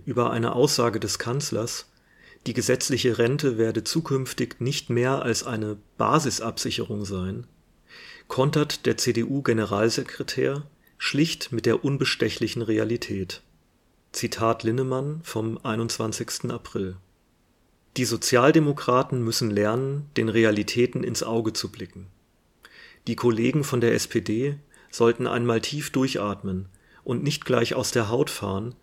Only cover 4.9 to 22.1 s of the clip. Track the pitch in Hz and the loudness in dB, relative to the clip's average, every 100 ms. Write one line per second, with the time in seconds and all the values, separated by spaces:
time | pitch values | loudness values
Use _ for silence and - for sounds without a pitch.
4.9 | 117 123 139 127 110 131 110 107 104 - | 2 2 2 0 -2 -2 -4 -4 -8 -10
5.9 | - 110 147 139 - 113 - 127 110 - | 0 2 4 2 -2 -4 -4 -4 -4 -4
6.9 | 104 98 95 92 104 120 _ _ _ _ | -6 -4 -4 -4 -6 -10 _ _ _ _
7.9 | - - - - - 139 160 147 - 123 | -20 -20 -20 -8 0 2 2 0 0 -2
8.9 | 113 - 113 117 139 135 113 104 101 113 | 0 0 0 0 0 2 2 2 2 2
9.9 | 117 127 - - - 131 139 147 _ _ | 2 -4 -8 -6 0 0 0 -8 _ _
10.9 | - - 139 165 - - 117 120 113 139 | -8 -2 2 2 0 -4 0 2 2 2
11.9 | 139 135 - 113 - 113 - 110 107 110 | 0 0 0 0 0 -2 -2 0 0 0
12.9 | 117 - 98 92 - _ _ _ _ _ | -2 -4 -6 -6 -10 _ _ _ _ _
13.9 | _ _ - 117 - 113 113 110 120 131 | _ _ -6 -6 0 0 2 0 0 0
14.9 | 127 139 156 160 113 113 113 135 110 117 | -2 -4 -8 -6 -4 -4 -4 -4 -2 -2
15.9 | - 110 107 110 - 120 117 - 107 95 | -4 -4 -4 -8 -6 -6 -8 -8 -6 -6
16.9 | 92 _ _ _ _ _ _ _ _ _ | -8 _ _ _ _ _ _ _ _ _
17.9 | - 120 113 - 123 131 160 147 143 - | -4 -2 -2 2 6 8 6 4 0 2
18.9 | 127 127 127 113 113 117 101 104 117 135 | 2 2 0 0 0 0 2 2 2 -2
19.9 | 143 147 - 113 110 113 107 101 120 123 | -4 -4 -2 2 4 4 4 0 2 2
20.9 | 127 120 113 113 113 113 - 101 - 92 | 2 -4 -4 -2 -2 -2 -4 -8 -8 -14
21.9 | 92 95 | -14 -20